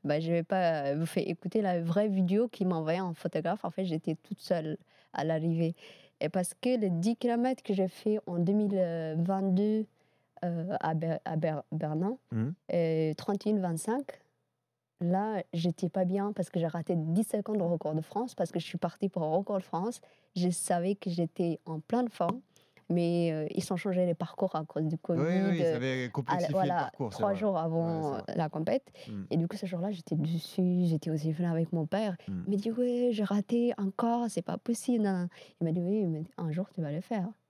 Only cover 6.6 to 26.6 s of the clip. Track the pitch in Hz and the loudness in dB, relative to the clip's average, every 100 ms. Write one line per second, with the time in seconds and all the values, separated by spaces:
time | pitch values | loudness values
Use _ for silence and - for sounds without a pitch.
6.6 | 247 247 208 170 190 233 240 233 247 262 | 0 2 2 2 0 0 0 2 2 0
7.6 | - 196 190 - 214 214 - 175 170 208 | 0 2 2 0 0 0 0 0 4 4
8.6 | 208 196 175 165 160 156 170 190 196 185 | 2 2 0 0 -2 0 0 2 2 4
9.6 | 208 220 220 _ _ _ _ - 175 170 | 4 2 -2 _ _ _ _ -8 -4 -4
10.6 | 170 - - 160 165 160 - 160 160 151 | -2 -2 0 0 0 -2 -2 0 0 -2
11.6 | - 156 160 156 185 254 _ 110 120 180 | -4 -4 -2 0 -2 -4 _ -2 -2 -4
12.6 | - 175 165 160 156 156 - 202 208 214 | -2 0 2 2 0 0 -2 -2 0 0
13.6 | 185 165 - 247 269 - _ _ _ _ | 0 -2 -2 -2 -4 -14 _ _ _ _
14.6 | _ _ _ _ 170 185 214 208 - 170 | _ _ _ _ 0 2 0 -2 -4 0
15.6 | 170 165 180 196 180 196 202 208 175 175 | 0 0 -2 2 2 2 -2 -2 -2 0
16.6 | 165 170 160 170 160 175 220 214 202 214 | 0 -2 0 0 2 2 2 -2 -2 0
17.6 | 170 170 - 156 160 202 247 - 175 175 | 0 0 0 -2 -2 -4 -4 -2 -2 -2
18.6 | - - 175 - 196 180 156 165 196 202 | -4 -4 -4 -2 -4 -2 0 0 0 -4
19.6 | - 170 202 240 - _ _ - 180 175 | -4 -4 -4 -6 -16 _ _ 0 0 0
20.6 | - 180 180 202 - 170 165 - 175 156 | 0 0 2 -2 -2 0 -2 0 -2 -2
21.6 | - 160 - 240 247 - 175 233 - _ | -6 -8 -2 0 0 0 -2 -2 -8 _
22.6 | _ _ _ 175 170 170 170 156 151 - | _ _ _ 2 4 4 2 0 -2 -4
23.6 | - 180 202 180 180 170 170 - 185 156 | -2 -2 0 2 2 0 -4 -2 -2 -2
24.6 | 151 - 156 160 - 170 156 185 196 170 | -4 -2 -2 -2 0 2 4 2 2 2
25.6 | 165 156 131 131 123 - - 180 170 165 | 2 2 0 -2 -2 -4 -2 0 0 2